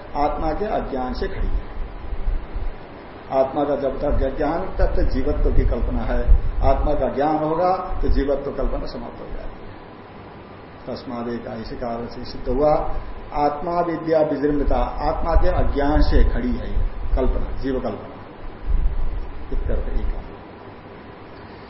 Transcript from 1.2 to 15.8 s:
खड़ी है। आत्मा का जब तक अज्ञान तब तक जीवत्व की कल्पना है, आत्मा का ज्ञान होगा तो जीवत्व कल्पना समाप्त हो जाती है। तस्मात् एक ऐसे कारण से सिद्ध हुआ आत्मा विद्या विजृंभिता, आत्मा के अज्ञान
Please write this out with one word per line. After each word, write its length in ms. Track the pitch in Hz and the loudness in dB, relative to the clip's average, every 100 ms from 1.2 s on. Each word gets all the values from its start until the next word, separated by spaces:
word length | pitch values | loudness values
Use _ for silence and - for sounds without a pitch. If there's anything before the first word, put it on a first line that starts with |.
| - | -4
खड़ी 180 | 110 - | -2 0
है। 140 | - - - - - - - - - - - - - - - - - - | -2 -4 -8 -8 -8 -8 -2 0 0 -4 -4 -4 -6 -14 -16 -16 -16 -2
आत्मा 320 | 135 135 143 | 0 2 2
का 120 | 143 131 | 0 0
जब 220 | 135 - | -2 -2
तक 80 | 147 | 0
अज्ञान 540 | 135 135 135 147 170 | 2 2 0 -2 -2
तब 360 | 190 - 135 - | -4 2 4 4
तक 60 | |
जीवत्व 500 | - 123 127 151 139 | 4 4 2 2 6
की 100 | - | 6
कल्पना 400 | 127 123 120 120 | 4 2 0 0
है, 180 | 117 123 120 - - - 143 | 0 2 8 8 8 2 4
आत्मा 280 | 135 151 | 4 2
का 200 | 139 127 | 2 0
ज्ञान 240 | 120 151 151 | 2 2 2
होगा 600 | 156 170 180 185 - - | 0 2 2 0 -2 0
तो 60 | - | 4
जीवत्व 420 | 139 139 131 135 | 4 4 0 -2
कल्पना 360 | 127 123 143 - | -2 -2 -2 -4
समाप्त 340 | 120 123 - | -8 -10 -12
हो 60 | - | -10
जाती 160 | - | -10
है। 320 | - - - - - - - - - - - - - - - | -10 -12 -14 -16 -18 -18 -18 -18 -18 -18 -18 -18 -18 -16 -12
तस्मात् 420 | 117 131 117 117 | -12 -10 -8 -6
एक 180 | 117 117 | -6 -8
ऐसे 300 | 117 107 131 | -10 -10 -8
कारण 300 | 123 117 117 | -6 -6 -8
से 180 | 123 | -10
सिद्ध 240 | 117 - 131 | -10 -8 -2
हुआ 440 | 127 151 156 - - - - - | 2 4 2 2 -2 -4 -10 -8
आत्मा 460 | 147 147 - 175 175 | 0 0 0 -2 0
विद्या 400 | 165 156 160 160 | 0 -2 2 4
विजृंभिता, 600 | 151 135 147 147 131 131 | 4 2 2 2 2 2
आत्मा 540 | 127 - 151 160 165 | 0 0 -2 0 4
के 140 | 165 175 | 6 6
अज्ञान 520 | 147 123 139 | 4 2 4